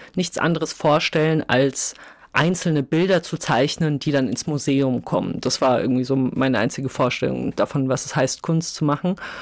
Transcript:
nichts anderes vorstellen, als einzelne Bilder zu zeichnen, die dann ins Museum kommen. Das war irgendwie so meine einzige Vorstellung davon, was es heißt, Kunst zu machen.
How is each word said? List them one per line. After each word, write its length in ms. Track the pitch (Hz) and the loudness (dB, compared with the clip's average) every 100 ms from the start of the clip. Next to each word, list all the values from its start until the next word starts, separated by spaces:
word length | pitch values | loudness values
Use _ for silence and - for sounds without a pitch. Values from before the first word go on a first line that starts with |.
| - - | -10 -4
nichts 200 | 180 - | -4 0
anderes 360 | 156 165 156 | 0 0 -2
vorstellen, 720 | - 160 151 - 160 156 160 - | 0 2 2 2 0 2 0 2
als 480 | 123 139 - - - - - - | 2 2 0 -6 -8 -20 -20 -6
einzelne 500 | - 156 180 175 156 | 0 0 0 0 0
Bilder 400 | 135 160 185 180 | 2 0 2 2
zu 160 | - 165 | 0 -6
zeichnen, 640 | - 123 147 - 160 143 | 0 2 2 0 0 0
die 100 | - | 0
dann 180 | 139 131 | 0 0
ins 200 | 110 - | -2 -2
Museum 560 | 147 - 135 135 127 | -2 0 2 2 0
kommen. 360 | - 98 95 - | 0 -2 -2 -2
Das 200 | 127 - | -4 0
war 200 | 135 123 | 2 2
irgendwie 220 | 117 127 | 2 0
so 140 | 127 135 | 2 2
meine 420 | 127 - 131 120 | 0 0 0 2
einzige 300 | 110 - 135 | 0 -2 -6
Vorstellung 640 | - 127 - 127 127 127 | 0 -2 0 -2 -2 -4
davon, 340 | - 202 147 131 | -2 -2 0 0
was 160 | 131 | -2
es 120 | - - | -2 0
heißt, 260 | 131 - | 0 -2
Kunst 320 | - 165 160 | 0 0 0
zu 100 | - | -2
machen. 300 | 147 143 175 190 - - | 0 0 -2 -4 -6 -14